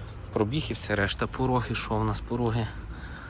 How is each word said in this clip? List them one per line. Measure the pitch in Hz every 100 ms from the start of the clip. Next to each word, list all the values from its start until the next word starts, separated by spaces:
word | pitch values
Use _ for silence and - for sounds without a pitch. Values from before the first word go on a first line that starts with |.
| - - -
пробіг | 113 107 151 -
і |
все | 107 - 101
решта. | 98 - 110
Пороги, | - 127 127 113 117
що | - 107
в | 110
нас? | 104
Пороги | - 120 117 113 110 - - - - -